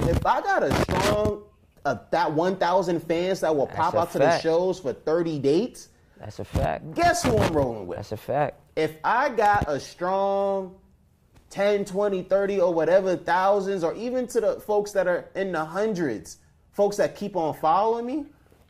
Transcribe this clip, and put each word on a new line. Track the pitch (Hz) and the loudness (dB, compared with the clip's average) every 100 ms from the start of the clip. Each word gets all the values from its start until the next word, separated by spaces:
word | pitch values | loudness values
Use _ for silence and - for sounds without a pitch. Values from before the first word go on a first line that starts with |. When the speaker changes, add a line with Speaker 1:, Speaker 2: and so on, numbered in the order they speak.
| - | 2
Speaker 1:
if | 165 | 2
I | 185 277 | 2 0
got | 392 370 | 2 2
a | 165 - | 2 0
strong, | - 180 202 208 214 208 - _ _ _ | 0 0 2 2 0 -2 -10 _ _ _
uh, | 143 120 - | -4 -4 -2
that | 165 170 | 0 0
one | 151 180 190 | 2 0 0
thousand | 175 185 180 170 | 2 2 2 -2
fans | 160 165 180 190 | 0 0 0 0
that | 165 | 0
will | 151 123 | 2 0
Speaker 2:
That's | - | 0
Speaker 1:
pop | 160 | 0
Speaker 2:
a | 170 | 2
Speaker 1:
out | 170 | 0
to | 180 | 2
the | |
Speaker 2:
fact. | 147 165 | 2 4
Speaker 1:
shows | 160 165 185 180 | 2 2 2 -2
for | 131 | -6
thirty | 107 - 165 165 151 | -4 -2 0 0 0
dates, | 131 160 247 - - _ _ - | 2 2 0 -8 -20 _ _ -18
Speaker 2:
That's | 107 - | -16 -12
a | |
fact. | 107 - - 73 151 | -6 -2 -2 -4 -6
Speaker 1:
guess | 160 349 339 | 0 2 2
who | 262 - | 2 2
I'm | - | 2
rolling | 156 131 110 90 | 2 0 -4 -8
with? | 87 | -8
Speaker 2:
That's | 104 | -8
a | 107 | -10
fact. | - 131 143 - _ - | -4 -2 -2 -6 _ -2
Speaker 1:
If | 156 156 | -2 -2
I | 160 226 294 | -2 0 0
got | 226 208 208 - | 2 2 2 0
a | 139 | -4
strong | - - 180 190 196 196 196 196 185 185 _ _ _ _ _ - - | -6 -6 -2 0 0 0 0 -2 -6 -14 _ _ _ _ _ -20 -12
ten, | - 202 208 | -2 2 2
twenty, | 196 180 208 190 | 0 -2 0 -2
thirty, | - 196 196 202 | 0 0 2 2
or | 180 | 2
whatever | 165 156 190 190 170 | 2 4 4 2 -2
thousands, | - 165 190 202 190 196 | 0 2 4 2 0 -2
or | 165 | -2
even | 147 240 254 247 | -4 -4 -4 -2
to | 247 | 0
the | 208 123 | 0 -2
folks | - 208 202 | 0 0 0
that | 196 180 | -2 0
are | 175 - | -2 -4
in | - 196 | -6 -4
the | 165 | -4
hundreds, | 156 180 220 185 151 104 - - _ _ _ | -4 -2 -2 0 -2 -4 -10 -20 _ _ _
folks | - 202 202 | 0 0 2
that | 190 - | -2 -2
keep | 202 | -6
on | 190 160 | -2 -2
following | 143 156 175 220 233 240 | 0 2 4 2 0 -4
me, | 294 277 - _ _ | -6 -8 -18 _ _